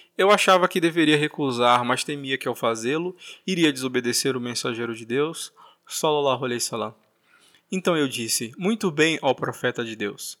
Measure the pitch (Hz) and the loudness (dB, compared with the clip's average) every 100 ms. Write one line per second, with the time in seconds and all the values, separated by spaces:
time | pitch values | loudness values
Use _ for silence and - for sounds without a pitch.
0 | _ - 196 202 - 185 175 170 160 165 | _ 2 4 6 6 6 4 2 0 4
1 | 151 151 151 - 139 120 120 123 120 127 | 4 4 2 -2 -2 2 4 4 4 -2
2 | - 143 135 135 131 117 117 113 117 156 | -2 -8 -6 -4 -4 -2 -2 0 -2 -2
3 | 180 180 - - - 180 156 131 131 127 | -4 -8 -18 -12 -4 2 2 2 -2 -2
4 | 120 120 135 127 120 117 127 117 117 113 | 0 0 -2 -2 -4 -6 -4 -4 -6 -8
5 | 113 131 156 165 - _ - _ - - | -4 -2 -2 -4 -14 _ -20 _ -12 -2
6 | 160 151 139 127 127 120 - 113 107 - | 0 2 2 0 -2 -4 -4 -4 -6 -10
7 | _ _ _ _ _ _ - 185 180 160 | _ _ _ _ _ _ -8 -4 0 0
8 | 135 117 113 - 117 160 180 226 190 151 | 0 -2 -4 -4 -6 -4 -4 -2 -2 2
9 | 160 156 139 - 131 - 123 127 113 110 | 2 2 0 0 -4 -4 -4 -4 -8 -6
10 | 101 - - - | -8 -8 -14 -16